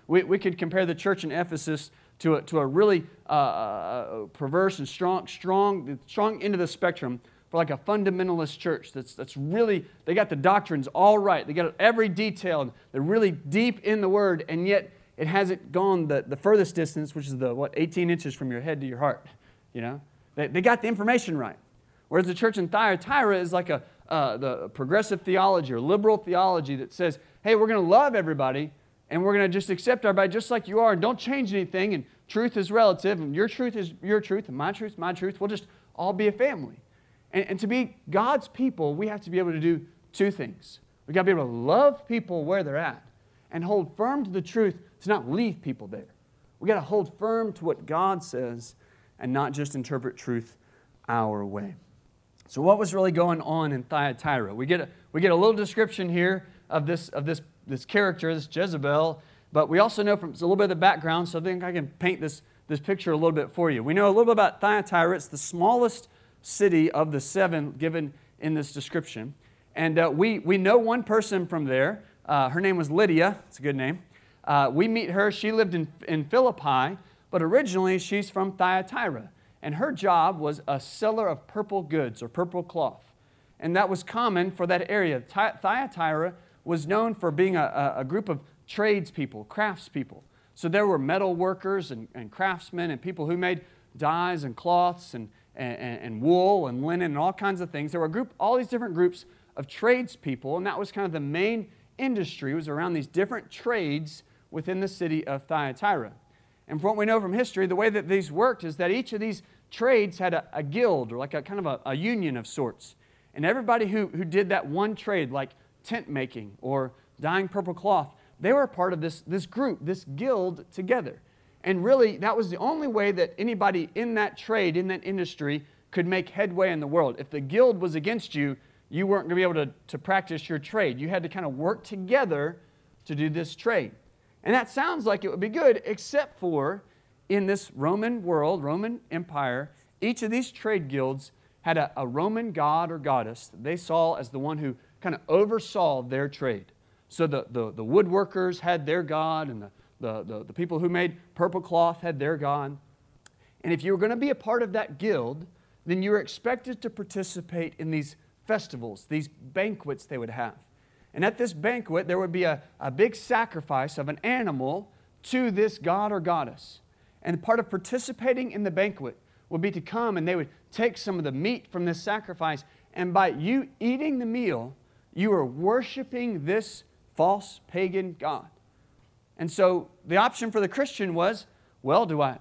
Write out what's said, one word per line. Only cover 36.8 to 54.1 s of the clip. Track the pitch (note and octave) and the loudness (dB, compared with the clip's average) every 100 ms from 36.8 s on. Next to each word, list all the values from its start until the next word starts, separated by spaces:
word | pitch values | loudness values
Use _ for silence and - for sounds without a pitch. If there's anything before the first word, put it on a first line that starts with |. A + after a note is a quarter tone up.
| _ _ _ _ _ | _ _ _ _ _
And, | F#3+ - | -2 -2
and | F#3+ | -2
to | G#3+ | 0
be | B3+ A#3+ - - | 0 -2 -8 -2
God's | F#3+ A#3+ C#4+ - | 0 2 2 -2
people, | - C4 B3+ D3 | -2 -2 0 -2
we | D3 G#3+ | 0 -4
have | G#3 | -6
to | E3+ | -2
be | F3+ | 0
able | F3 | 0
to | D#3+ | 2
do | E3 D#3+ - _ _ | 2 2 -2 _ _
two | - G3 | 0 0
things. | G3 A2+ - - - _ _ - | 0 -6 -12 -20 -20 _ _ -2
We | F3 | 2
gotta | F#3 | 4
be | |
able | F3 B2+ | 4 0
to | |
love | A#2 B2+ G#3 C#4+ C#4+ - | 0 4 6 6 4 -2
people | A#3 - F3 D3+ | -4 -4 -4 -2
where | G3 | -2
they're | D3+ C#3+ | -2 -4
at | D#3+ A#2+ - _ _ _ _ | -4 -8 -16 _ _ _ _
and | E3+ | -8
hold | F3 G#3 D#3+ - | 0 0 0 -2
firm | A#3 C#4+ G3+ | -2 -2 -2
to | |
the | F#3 | -4
truth | - A3+ G3+ - - _ | -2 0 0 0 -12 _
to | F#3 | -2
not | G#3 A#2+ | -2 0
leave | F3+ A#3 - | -2 -2 -4
people | B2+ B2+ G2+ | -8 -10 -10
there. | G2+ - _ _ _ _ _ | -14 -14 _ _ _ _ _
We | F#3 | 0
gotta | G#3+ | 0
hold | C3+ G#3 E3 - | 0 0 -2 -4
firm | G#3+ A3+ A3 | -2 0 -2
to | - E3 | -4 -4
what | - - | -4 -2
God | D#3+ F#3+ F3+ | 0 0 0
says | - B2+ B2 A#2 A2+ - _ _ _ - | -6 -6 -6 -8 -14 -20 _ _ _ -10
and | B2+ | -2
not | C3+ C#3 | 0 -2
just | C#3 C#3+ | -4 -6
interpret | C#3 A#2+ C3+ B2 - | -6 -6 -6 -6 -8
truth | - A#2 A2+ _ _ _ _ _ - | -4 -4 -6 _ _ _ _ _ -4
our | A#2 A2 G#2 | -2 0 -4
way. | G2+ G2+ G2+ - _ _ _ _ _ _ - | -6 -8 -10 -12 _ _ _ _ _ _ -12
So | C3+ | 2
what | E3 G#3 | 4 4
was | G3 | 2
really | F#3+ F#3 | 2 2
going | E3 F3 E3 | 4 2 0
on | - D#3+ D#3 | -2 -2 0
in | C3 | -2
Thyatira? | A#2+ D3+ C#3+ | -2 0 0